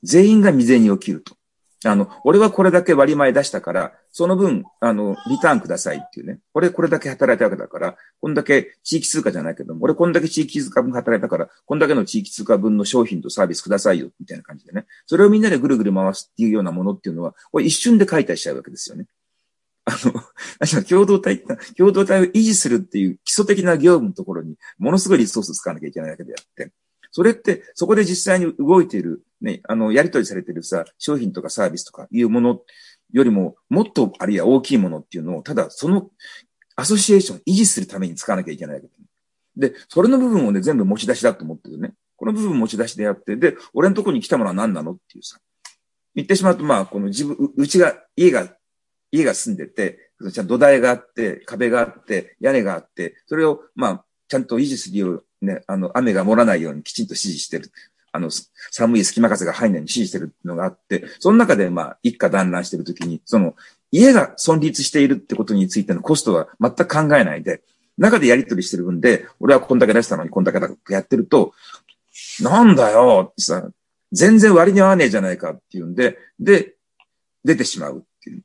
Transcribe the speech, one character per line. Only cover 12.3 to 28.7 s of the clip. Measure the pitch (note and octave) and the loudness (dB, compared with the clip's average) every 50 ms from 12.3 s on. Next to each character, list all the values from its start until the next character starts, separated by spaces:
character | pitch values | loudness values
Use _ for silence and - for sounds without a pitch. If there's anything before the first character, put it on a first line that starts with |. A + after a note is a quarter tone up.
通 | - - G#2 | -12 -14 -2
貨 | G#2 A2+ G2+ | 0 0 0
分 | G2 A2 G#2+ | 2 0 0
の | G#2 G2+ | 0 -2
商 | G2+ - B2+ A#2+ | 0 0 0 0
品 | - G2 E2+ | 0 -2 -8
と | - - | -8 -10
サ | - - G2 | -2 -2 -2
ー | |
ビ | F2+ E2+ | -2 -2
ス | - | -10
く | - F2+ | -6 -4
だ | G2+ G2 | -4 -2
さ | - - | 0 0
い | F2+ E2 | 0 0
よ、 | C2 - _ _ | -2 -10 _ _
み | - | -18
た | _ - | _ -18
い | D#2+ | -18
な | |
感 | - _ - C#3+ | -18 _ -20 -20
じ | _ | _
で | - | -12
ね。 | F3 G#3 - _ - _ _ | -12 -12 -12 _ -20 _ _
そ | - E3 | -4 2
れ | E3+ G3+ | 4 6
を | G3+ | 6
み | G#3+ G#3+ | 6 4
ん | |
な | G#3+ G#3+ | 2 2
で | F3 C3 | 0 0
ぐ | B2 C#3+ | 0 0
る | C3+ | 0
ぐ | A#2 G#2 | 0 0
る | G2+ F#2+ | 0 0
回 | F#2+ F#2+ F#2+ F#2+ | 0 -2 -2 -4
す | - - _ | -6 -14 _
っ | _ | _
て | - | -2
い | A#2 | -2
う | A2 | 0
よ | G#2+ A2 | 0 0
う | F#2+ | -2
な | F2 | -4
も | E2 F2+ | -6 -4
の | F#2 G2+ | -4 -6
っ | G2+ F#2+ | -6 -6
て | _ F#2+ | _ -10
い | |
う | E2 | -8
の | E2 | -8
は、 | E2+ - - _ _ _ | -10 -10 -12 _ _ _
こ | - D#3 | -4 -2
れ | - | -2
一 | D#3+ | 0
瞬 | D#3+ - - A#3+ A#3 | -2 -2 2 4 4
で | G#3+ G3 | 4 4
解 | F#3+ E3+ D#3 - | 4 2 -2 -2
体 | - - | -2 -6
し | - | -6
ち | - E2 | -6 -8
ゃ | C#2 | -10
う | |
わ | B1+ - | -10 -12
け | - | -16
で | - | -18
す | - - - | -16 -16 -16
よ | - | -14
ね。 | - - _ _ _ _ _ _ _ _ _ _ _ _ _ _ _ _ | -16 -16 _ _ _ _ _ _ _ _ _ _ _ _ _ _ _ _
あ | - - - - | -10 -10 -4 -4
の、 | B3 - | -4 -4
<laughs> | A#3 - _ _ - - - - _ | -6 -14 _ _ -20 -20 -20 -8 _
な | - | -4
ん | D#3+ - - | -2 -2 -2
か | |
共 | F#3+ - F3+ F#3+ G3+ | 0 2 4 4 4
同 | F#3+ G3+ F#3+ | 4 2 0
体 | G3 - G3 | 2 -2 -4
っ | - | -4
て、 | - - - - - - - | -6 -10 -12 -12 -12 -20 0
共 | - F3+ G3+ | 2 4 4
同 | F#3+ F#3+ G3 | 4 2 0
体 | G3 G3 F#3+ | 2 2 2
を | F#3 | 2
維 | F3+ - G#3+ | 2 2 2
持 | A3 A3 G#3+ | 2 2 2
す | - - C#3+ | 0 0 0
る | A#2+ | -2
っ | A2+ | -2
て | F#3+ _ - G#2 | -2 _ -4 -2
い | G2 | -2
う | F#2 - - _ | -2 -2 -6 _
基 | - | -6
礎 | - - G#3 | -2 -2 2
的 | G3 G3+ G3 F3+ | 2 2 0 2
な | F3+ E3+ | 0 0
業 | D3+ C#3 F3 F3 | 4 6 6 6
務 | D#3+ A#2+ G2+ | 6 2 -4
の | F2+ | -6
と | - F#2 | -8 -10
こ | G2 F2+ | -10 -10
ろ | E2+ | -10
に、 | D#2+ D#2+ D2+ _ _ - - _ | -10 -12 -18 _ _ -20 -14 _
も | F#2 C3 | -4 0
の | E3+ F#3+ | 0 0
す | F#3 F#3+ | 2 2
ご | F#3+ | 2
い | C#3 | 2
リ | A2+ G2 | 2 0
ソ | - A#2 | -2 -6
ー | G2+ | -8
ス | - | -8
を | D#2+ | -12
使 | - - F2+ | -10 -10 -10
わ | E2 | -10
な | D#2 | -10
き | D2+ | -14
ゃ | C#2+ | -14
い | |
け | - E2 | -12 -12
な | D#2+ D#2 | -12 -12
い | |
わ | D#2 | -14
け | _ E2 | _ -18
で | - - | -18 -18
あ | - | -20
っ | _ _ _ | _ _ _
て。 | - - - _ _ _ _ _ _ _ _ | -16 -16 -16 _ _ _ _ _ _ _ _
そ | _ - | _ 2
れ | - A3 | 2 2
っ | A3+ | 2
て、 | A3+ - G#3 F#3 - - - _ | 2 -2 -4 -4 -4 -6 -20 _
そ | - F3 | -6 0
こ | F3+ G#3+ | 0 2
で | G#3 G#3 | 2 2
実 | E3+ F#3 F3+ - G3 | 0 -2 -4 -2 0
際 | F#3 F#3 | 0 0
に | F3+ E3 - - | 0 -4 -4 -4
動 | C#3+ C#3+ | 2 4